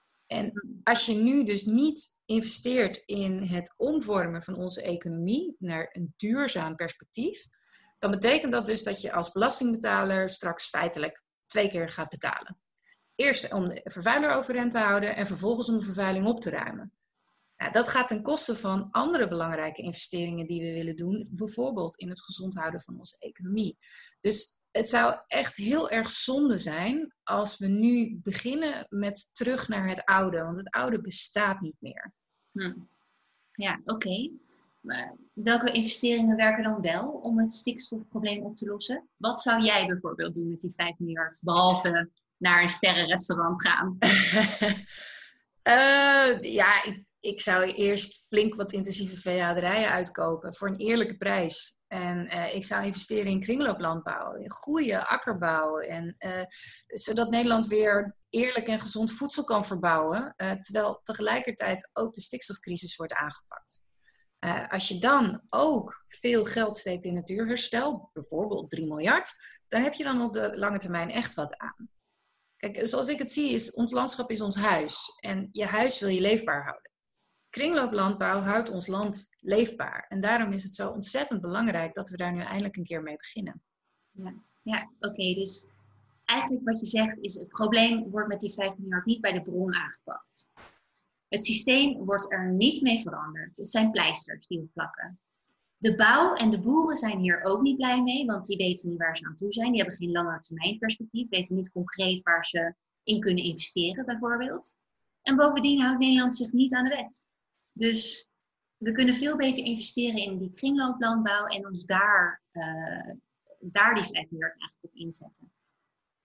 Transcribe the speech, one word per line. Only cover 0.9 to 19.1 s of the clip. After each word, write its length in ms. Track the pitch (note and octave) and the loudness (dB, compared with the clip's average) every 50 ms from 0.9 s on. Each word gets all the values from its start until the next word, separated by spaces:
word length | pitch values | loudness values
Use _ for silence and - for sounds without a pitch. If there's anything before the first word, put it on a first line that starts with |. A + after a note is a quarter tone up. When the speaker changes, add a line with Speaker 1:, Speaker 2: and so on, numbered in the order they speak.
| A#3 - - | 4 4 4
Speaker 1:
je 80 | A#3+ G#3+ | 2 2
nu 300 | G#3+ A3+ B3+ C#4 C#4+ B3 | 4 4 4 4 4 2
dus 200 | G3+ G3+ G3+ G3+ | 2 0 0 0
niet 540 | G#3+ A3 B3+ D4 D#4 D4+ - - - _ _ _ | 2 4 4 4 4 2 -2 -8 -8 _ _ _
investeert 720 | - A3 A3+ A3+ A3+ - - - B3 B3+ B3+ G#3 F#3+ G3 | -2 0 0 0 0 -2 -2 0 0 2 2 2 2 0
in 460 | - - - G3+ G3+ G3 F#3+ F#3+ F#3+ | -6 -8 -6 -4 -2 -2 -2 -2 -2
het 320 | G3 F3 F3+ F3 F3 - _ | -2 -2 -2 -4 -4 -6 _
omvormen 640 | - A3+ C#4+ D#4 D4+ G#3+ G3+ G#3 F#3+ E3+ E3+ E3 E3+ | -2 0 0 0 0 0 0 0 0 0 0 -4 -8
van 120 | - - F#3 | -8 -8 -8
onze 280 | F3+ F3+ F3+ F3+ - | -6 -4 -4 -4 -4
economie 760 | - F3+ F3 E3+ - E3+ E3 E3 E3+ F#3+ A#3+ D4+ F#4 E4+ - - | -4 -4 -6 -6 -6 -6 -6 -4 -2 0 0 0 -2 -4 -8 -8
naar 300 | F#3 F3 E3 D#3+ E3 - | -8 -6 -4 -6 -6 -8
een 200 | - F3+ E3+ - - | -8 -8 -8 -8 -8
duurzaam 600 | - G#3 G#3+ A#3 C#4 C#4+ B3+ - F3 D#3+ D#3+ D#3+ | -6 -2 -2 0 0 0 -2 -2 -4 -4 -6 -6
perspectief, 680 | D#3+ E3+ E3 - _ - _ - A3 C4+ F#4 G#4+ - - - _ _ _ _ _ - _ _ _ - | -6 -6 -8 -8 _ -16 _ -8 -6 -6 -4 -6 -8 -14 -16 _ _ _ _ _ -20 _ _ _ -4
dan 120 | - G3 | -2 -2
betekent 420 | G3+ G3 G3+ A#3+ D4 D#4 D4+ B3+ | -2 2 4 4 4 4 2 0
dat 140 | A#3+ A#3+ G3+ | -2 -2 0
dus 160 | G#3+ A3 G#3+ | 0 -2 -2
dat 180 | - G#3 G3 - | -2 -4 -4 -6
je 120 | - - | -6 -4
als 200 | - E3+ F3 - | -4 -2 -2 -2
belastingbetaler 1000 | - F#3+ A3+ C4+ C4 - B3+ A#3+ A3+ A3+ A3 G#3 G3 G3 G3 G3 F#3+ F#3+ F#3+ F3+ | 0 2 2 4 4 4 4 2 0 0 0 2 2 2 2 2 0 0 0 0
straks 380 | F#3 - - E3+ E3+ - - - | -2 -2 -2 -4 -2 -2 -2 -2
feitelijk 540 | - D#3 E3+ E3+ - D3+ D3+ D#3+ - - _ _ _ _ _ | 0 0 -2 -2 -2 -4 -6 -6 -6 -12 _ _ _ _ _
twee 220 | - - G#3 G3+ G3 | -2 0 2 2 0
keer 200 | F#3 E3+ E3 D#3 | 0 -2 -4 -4
gaat 200 | - E3+ D#3 - | -6 -8 -8 -10
betalen. 500 | - C#3 - - - - - - F#3 _ _ _ _ _ _ _ _ _ _ _ - | -8 -6 -4 -4 -4 -6 -10 -14 -18 _ _ _ _ _ _ _ _ _ _ _ -2
Eerst 380 | - C#4 C#4 C4 - - - | 2 2 4 4 2 0 0
om 160 | - G3 F3+ F3+ | -2 -2 -2 -2
de 120 | F3 - - | -4 -8 -12
vervuiler 460 | F#3+ - F#3 F3 A3+ C4 D4 D4+ D4 | -12 -8 -2 2 2 2 4 4 2
overeind 400 | C4+ C4+ B3+ B3 A#3+ B3 A#3+ A#3+ | 2 0 0 -2 -2 0 0 0
te 80 | A#3 A3+ | 2 2
houden 380 | G#3+ G3+ G3+ G3+ G#3 G#3 - | 2 4 2 2 2 0 -2
en 100 | - G3+ | -2 -2
vervolgens 420 | G3 F3+ D3+ F#3 - A#3 G#3+ - A#3 | -2 -2 -2 0 0 0 0 2 0
om 100 | A3+ G#3+ | 0 0
de 60 | G3 | 0
vervuiling 420 | G3 F3+ G3 G3 F#3+ F#3+ F#3+ G3 | -2 -2 -2 0 0 0 2 2
op 140 | A3+ A#3 A3+ | 0 0 0
te 100 | - D#3+ | -4 -4
ruimen. 420 | D#3 - - - - - - - _ _ _ _ _ _ _ _ _ _ _ _ _ | -4 -4 -6 -6 -8 -12 -14 -16 _ _ _ _ _ _ _ _ _ _ _ _ _
Nou, 160 | - - - | -6 -6 0
dat 160 | - A3+ A3+ - | 2 2 2 4
gaat 200 | - B3+ B3 - | 2 2 2 0
ten 140 | A3 G#3 | -2 -4
koste 340 | G#3+ C4+ D#4 D4+ - - A3 | -2 0 2 2 2 2 0
van 340 | - - F#3+ F#3+ G3 G3 - | -2 -2 -2 -2 -2 -4 -2
andere 380 | - - C4+ D#4+ | -2 -2 0 0